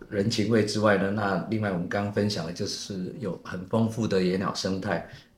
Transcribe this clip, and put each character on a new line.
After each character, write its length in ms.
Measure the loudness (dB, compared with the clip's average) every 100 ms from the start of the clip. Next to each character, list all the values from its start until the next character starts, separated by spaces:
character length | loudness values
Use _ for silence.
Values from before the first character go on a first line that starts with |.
| -6
人 180 | 0 0
情 220 | 2 4
味 140 | 4
之 140 | 4 4
外 180 | 4 4
呢， 120 | 4
那 360 | 0 0 0 0
另 120 | -2
外 120 | 0
我 60 | -2
们 100 | -2
刚 160 | -2
刚 80 | 0
分 160 | 0 0
享 160 | 0
的 80 | -6
就 140 | -6 -6
是 480 | -6 -8 -6 -6 -6
有 220 | -8 -8
很 220 | -10 -10 -2
丰 220 | 0 2
富 180 | 0 0
的 160 | 2
野 140 | 2 2
鸟 160 | 0
生 260 | -2 -2 -2
态。 280 | 0 -2 -4 -16 -20